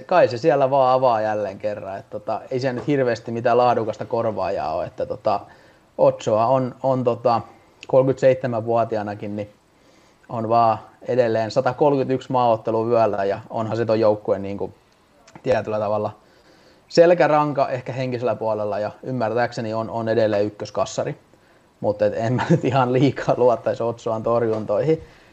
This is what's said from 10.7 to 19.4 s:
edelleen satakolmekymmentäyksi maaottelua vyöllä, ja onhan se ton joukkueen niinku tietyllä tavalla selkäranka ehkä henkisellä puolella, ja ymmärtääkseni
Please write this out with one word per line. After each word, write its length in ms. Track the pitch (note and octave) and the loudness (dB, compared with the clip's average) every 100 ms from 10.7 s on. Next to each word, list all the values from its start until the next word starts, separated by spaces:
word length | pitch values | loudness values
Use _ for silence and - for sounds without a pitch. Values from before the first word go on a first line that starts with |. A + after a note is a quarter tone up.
| G#2+ - _ - | 2 -6 _ -2
edelleen 420 | B2 A#2 A2 A2 | 0 2 0 0
satakolmekymmentäyksi 840 | C3+ B2+ B2+ D3+ C#3 B2+ C3 - | 0 -2 2 2 2 0 -4 -2
maaottelua 540 | B2+ A#2+ A2 A#2 A2 A2+ | 2 2 2 0 -2 0
vyöllä, 360 | A#2 A2 G2+ | 2 2 0
ja 160 | G2 G2 - | -2 -4 -6
onhan 260 | A2+ A2 A2+ | -6 -4 -2
se 100 | A2+ | 0
ton 140 | A2 | 2
joukkueen 420 | A2 G#2+ - G2 | 2 2 -2 -4
niinku 300 | G2 G2+ F#2+ - _ _ _ _ _ - | -4 -8 -10 -12 _ _ _ _ _ -8
tietyllä 360 | C3 A#2+ G2+ G#2+ | -2 -2 -2 -4
tavalla 340 | G#2 G#2+ G#2+ - _ _ _ _ _ _ _ | -2 -2 -4 -8 _ _ _ _ _ _ _
selkäranka 760 | - E3+ F3 D3 D3+ D3+ C#3 B2 | 4 6 6 4 4 2 0 -2
ehkä 240 | B2+ - | -2 -6
henkisellä 420 | B2+ B2+ A#2+ B2 | -6 -4 -2 -2
puolella, 440 | G#2+ A2 G#2+ G#2 G2+ | -2 -2 -2 -4 -4
ja 120 | G#2 - | -6 -8
ymmärtääkseni 720 | - B2+ A2 A#2 | -8 -4 -2 -2